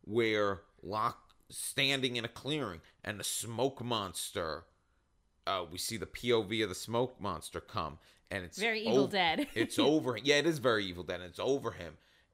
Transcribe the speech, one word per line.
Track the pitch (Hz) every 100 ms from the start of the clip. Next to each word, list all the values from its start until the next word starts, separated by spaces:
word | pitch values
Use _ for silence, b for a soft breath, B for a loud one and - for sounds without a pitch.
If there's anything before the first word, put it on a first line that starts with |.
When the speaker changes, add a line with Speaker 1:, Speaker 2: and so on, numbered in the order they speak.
Speaker 1:
where | - 113 113 107 101 95 - _
Locke | 87 107 113 - - - _
standing | - - - 139 139 127 120
in | 117
a |
clearing, | - 131 156 113 82 b b -
and | 101
the |
smoke | - - 110 113 135 135
monster, | 120 113 95 - - 104 82 73 - _ _ _ _ _ _ _ -
uh, | 95 85
we | 87
see | - 113
the | 87
P | - 120
O | 113
V | 98 110
of | 104
the | 95
smoke | - 117 127 -
monster | 98 78 - 85
come, | - - 78 80 b b b
and | 95
it's | 87 190
Speaker 2:
Very | 226 220
Evil | 220 - 170
Speaker 1:
ov-, |
Speaker 2:
Dead. | 190 170 175 285
<laughs> | 110
Speaker 1:
it's | 113 -
over. | 127 156 123 110
Yeah, | 143 147
it | 160
is | 151
very | 120 110 95
Evil | 87
Dead, | 82 90
and | 90
it's | -
over | 107 135 113
him. | 90 82 78 b b b